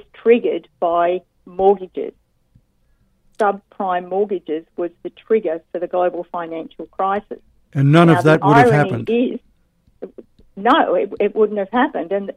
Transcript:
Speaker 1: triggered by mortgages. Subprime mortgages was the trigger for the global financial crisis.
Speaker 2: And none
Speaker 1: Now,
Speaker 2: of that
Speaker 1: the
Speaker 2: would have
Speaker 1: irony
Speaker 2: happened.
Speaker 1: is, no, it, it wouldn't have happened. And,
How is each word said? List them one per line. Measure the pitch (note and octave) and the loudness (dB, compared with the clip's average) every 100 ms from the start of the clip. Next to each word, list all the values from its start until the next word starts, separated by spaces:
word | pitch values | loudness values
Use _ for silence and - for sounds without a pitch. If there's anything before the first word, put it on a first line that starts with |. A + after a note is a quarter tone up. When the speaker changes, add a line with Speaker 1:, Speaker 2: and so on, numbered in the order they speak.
| - | 0
Speaker 1:
triggered | - A3+ A#3+ E3 D#3+ - - | -6 2 2 2 -6 -8 -6
by | F3 E3+ F3 F3+ _ _ - | -2 0 0 -2 _ _ -18
mortgages. | F3+ F#3+ G3+ F#3 - - - _ _ _ _ _ _ _ _ _ _ _ - | 0 2 2 -2 -10 -10 -12 _ _ _ _ _ _ _ _ _ _ _ -2
Subprime | G#3+ G3 _ - G3 F3+ F3+ | -2 -2 _ -10 -4 -4 -4
mortgages | F#3 G#3 F#3 - D#3 E3 - | -4 -2 -4 -6 -8 -8 -8
was | F3 _ | -8 _
the | F3 | -18
trigger | _ - A3 F3 E3 _ | _ -2 -2 0 -6 _
for | F3 | -10
the | F3 | -6
global | F3+ F3+ E3 | -2 -2 -4
financial | E3+ F3 E3 E3 D#3+ - D#3+ | -10 -10 -10 -10 -12 -16 -16
crisis. | - G3 G3 - - _ _ _ | -6 -4 -4 -6 -18 _ _ _
Speaker 2:
And | C#3+ C#3 | 0 4
none | D#3 E3+ | 6 6
Speaker 1:
Now, | E3 | 6
Speaker 2:
of | |
that | D#3 D#3+ | 4 4
Speaker 1:
the | - | 4
Speaker 2:
would | A#3 | 4
have | B3 | 4
Speaker 1:
irony | - | 2
Speaker 2:
happened. | D3 A#2 A#2 | 0 -2 -2
Speaker 1:
is, | A#3 B3+ B3+ _ _ _ _ _ - F#3+ - - _ _ - | -2 -2 -4 _ _ _ _ _ -20 -20 -20 -20 _ _ -6
no, | G#3+ D4+ - | 0 2 2
it, | F3+ G3+ - | 0 -2 -4
it | G3+ | -4
wouldn't | G#3+ G#3+ G#3 | 0 -2 -2
have | F#3+ | -4
happened. | B3 D4+ F#3+ E3 | -2 -2 -4 -6
And, | G3 G3 | -6 -6